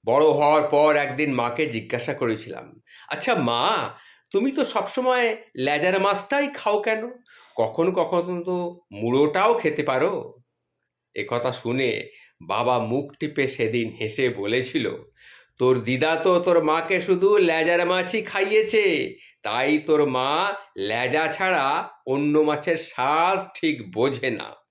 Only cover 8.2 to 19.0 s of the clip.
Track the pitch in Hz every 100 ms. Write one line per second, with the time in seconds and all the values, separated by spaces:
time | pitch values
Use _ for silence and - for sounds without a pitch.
8.2 | 175 175 175 180 175 175 _ 101 113 127
9.2 | 151 185 214 226 160 - 139 131 170 175
10.2 | - - _ _ _ _ _ _ _ -
11.2 | 101 120 127 127 127 127 127 107 - -
12.2 | _ _ 82 101 120 123 110 127 147 -
13.2 | 151 147 131 - 113 120 113 - 110 -
14.2 | 127 - 101 123 127 156 107 85 - _
15.2 | - - _ _ 127 120 113 127 156 160
16.2 | 185 180 180 170 156 160 165 185 180 180
17.2 | 196 208 175 160 165 175 175 185 180 220
18.2 | 214 196 196 214 214 220 196 151